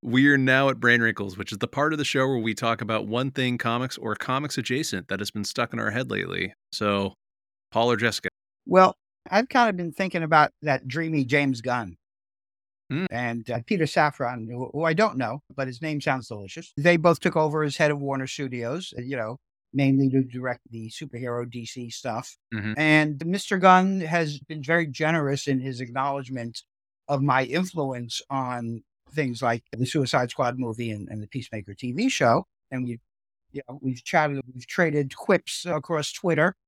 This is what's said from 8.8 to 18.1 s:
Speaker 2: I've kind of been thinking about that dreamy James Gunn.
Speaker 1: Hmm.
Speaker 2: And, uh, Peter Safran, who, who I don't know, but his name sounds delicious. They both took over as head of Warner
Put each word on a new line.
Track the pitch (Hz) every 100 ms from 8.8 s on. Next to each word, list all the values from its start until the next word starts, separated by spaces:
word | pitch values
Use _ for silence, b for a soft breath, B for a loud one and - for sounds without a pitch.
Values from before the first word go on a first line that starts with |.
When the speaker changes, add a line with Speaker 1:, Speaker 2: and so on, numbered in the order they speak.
| 185 - _ _ -
Speaker 2:
I've | 190 247
kind | 269 240
of | 185
been | 170
thinking | 147 190 175
about | 160 156 147 _
that | 151 131 131
dreamy | 135 165 156
James | 127 143 143 127
Gunn. | 117 123 104 85 _ _ _ _ _ _ _ _ _
Speaker 1:
Hmm. | 131 185
Speaker 2:
And, | 117 123 117 110
uh, | 117 117
Peter | 202
Safran, | 156 - 151 - 123 123 110
who, | 120 127
who | 135
I | 160
don't | 160 220 123
know, | 117 131 _ 131
but | 131
his | 120
name | 156 147
sounds | 135 131 113
delicious. | 107 98 - - -
They | 151 175
both | 165 165
took | 185
over | 165 156 156
as | 151 139
head | 151
of | 143
Warner | 139